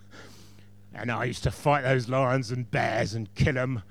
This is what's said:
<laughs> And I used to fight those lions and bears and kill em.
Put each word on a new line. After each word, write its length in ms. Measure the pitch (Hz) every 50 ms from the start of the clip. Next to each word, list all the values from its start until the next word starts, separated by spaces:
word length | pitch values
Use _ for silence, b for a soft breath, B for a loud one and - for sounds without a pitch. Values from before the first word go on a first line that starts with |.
| - -
<laughs> 800 | - - - - - - - - - - - - - - - - -
And 180 | 101 107 120
I 140 | 117 107 117
used 180 | 127 117 - -
to 80 | 131
fight 320 | - - - 151 143 147 131
those 260 | 127 135 131 120 107
lions 420 | 127 131 135 123 127 135 127 101
and 180 | 123 127 123 107
bears 440 | - 135 117 117 110 113 117 110 98
and 200 | 117 110 101 -
kill 220 | - - 165 147
em. 260 | 127 127 131 131 113 - -